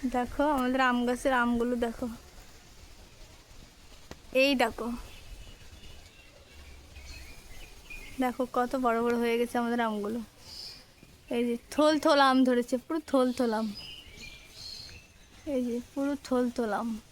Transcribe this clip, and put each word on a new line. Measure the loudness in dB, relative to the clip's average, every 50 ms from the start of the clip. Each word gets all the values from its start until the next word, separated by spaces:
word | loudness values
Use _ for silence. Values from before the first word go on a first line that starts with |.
| -4 -2 -2
দেখো | 0 -2 -2 0 2 2 2 4
আমাদের | 2 2 0 2 2 4 4
আম | 4 2 2 0
গাছের | 0 0 2 2 4 4 4
আমগুলো | 4 2 2 2 0 0 0 0
দেখো, | -2 -2 -4 -6 -6 -6 -10 -14 -20 -20 -20 -20 -20 -20 -20 -20 -20 -20 -20 -20 -20 -20 -20 -20 -20 -20 -20 -20 -20 -20 -20 -20 -20 -20 -20 -20 -20 -20 -20 -20 -20 -20 -20 -18 -18 -18 -18 -18 -2 2 4 4
এই | 6 6 4 2
দেখো, | 0 0 -4 -6 -6 -6 -8 -10 -14 -16 -16 -16 -16 -16 -14 -16 -18 -18 -18 -20 -20 -18 -18 -18 -18 -18 -18 -20 -20 -20 -20 -20 -20 -20 -20 -20 -20 -20 -20 -20 -18 -18 -20 -20 -20 -20 -18 -18 -16 -16 -16 -16 -16 -18 -18 -18 -16 -16 -16 -16 -16 -18 -20 -16 -14 -12 -12 -12 -12 -4 -2 -2
দেখো | -2 0 0 -4 -2 0
কত | 0 0 0 0 0 2
বড় | 2 2 2 2
বড় | 2 2 2 2
হয়ে | 2 2 2
গেছে | 0 0 0 -2 0
আমাদের | 0 0 0 0 0
আমগুলো। | 0 -2 -2 -4 -4 -6 -8 -10 -14 -20 -20 -18 -16 -14 -14 -14 -16 -18 -20 -20 -20 -20 -20 -20 -20 -20 -10 -6 -2
এই | 0 0 0
যে | -2 -4 -6 -8 2
থোল | 4 6 6 6 6 6
থোল | 6 8 8 8 8
আম | 8 6 6 6
ধরেছে, | 6 4 2 0 -2 -4 -2
পুরো | -2 -4 -4 -4 2
থোল | 2 4 4 4 2 0
থোল | 0 0 0 0
আম, | -2 -4 -6 -8 -12 -16 -16 -16 -18 -18 -18 -16 -16 -16 -18 -18 -20 -20 -18 -16 -14 -14 -14 -14 -14 -16 -16 -18 -20 -20 -20 -20 -20 -20 -20 -14 -8 -4 -2
এই | 0 0 0
যে | -2 -4 -6 -8 -6
পুরো | -2 -2 -2 -2 -4 -4
থোল | -2 0 2 2 0 0
থোল | -2 -2 -2 -2 -2
আম। | -2 -4 -6 -6 -10 -16